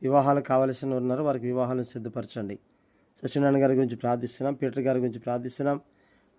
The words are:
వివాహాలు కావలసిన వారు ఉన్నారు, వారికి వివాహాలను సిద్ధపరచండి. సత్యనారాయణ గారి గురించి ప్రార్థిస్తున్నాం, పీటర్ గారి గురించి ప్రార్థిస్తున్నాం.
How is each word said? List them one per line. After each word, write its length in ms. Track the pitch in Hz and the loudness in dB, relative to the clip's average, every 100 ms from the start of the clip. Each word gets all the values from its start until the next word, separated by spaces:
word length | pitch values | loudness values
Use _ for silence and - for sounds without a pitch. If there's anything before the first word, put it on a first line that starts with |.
వివాహాలు 380 | 131 139 139 143 | 2 4 6 2
కావలసిన 480 | - 131 135 127 135 | 4 2 2 0 -2
వారు 120 | 127 | -2
ఉన్నారు, 220 | 123 131 | 0 0
వారికి 240 | 147 127 123 | 0 -2 -2
వివాహాలను 360 | 127 123 127 | -2 0 -2
సిద్ధపరచండి. 760 | 120 123 110 117 101 117 101 101 _ _ _ _ _ - | -4 -8 -10 -8 -8 -8 -8 -8 _ _ _ _ _ -10
సత్యనారాయణ 420 | 139 143 139 139 | -4 2 4 4
గారి 100 | 135 | 4
గురించి 220 | 135 127 117 | 4 2 0
ప్రార్థిస్తున్నాం, 580 | 117 120 120 - 135 | -2 0 -2 -4 -4
పీటర్ 240 | 135 131 139 | -2 -4 -2
గారి 200 | 131 127 | 0 0
గురించి 200 | 123 120 | 0 -4
ప్రార్థిస్తున్నాం. 640 | 123 120 127 - 139 143 _ _ _ _ _ | -6 -6 -6 -4 -2 -2 _ _ _ _ _